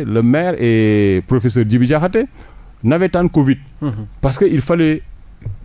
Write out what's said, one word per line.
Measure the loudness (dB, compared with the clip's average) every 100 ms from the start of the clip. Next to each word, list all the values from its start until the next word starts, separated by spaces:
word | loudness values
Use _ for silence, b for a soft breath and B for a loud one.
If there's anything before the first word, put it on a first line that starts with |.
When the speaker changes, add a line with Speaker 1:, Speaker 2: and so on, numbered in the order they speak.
| -2
Speaker 1:
le | 0
maire | 2 2 0 0
et | 2 2 2 2 2 0 0
professeur | -2 0 0 0
Djibi | 2 2
Diakhaté, | 0 0 -2 -4 b b b b -6
nawetaan | -2 0 0 0 0
covid. | 2 2 0 -4 -10
Speaker 2:
Mhm. | -8 -6 -10 -4
Speaker 1:
Parce | -4 0
que |
il | 0 0
fallait | 0 0 0 0 -6 -20 -20 -18 -16 -14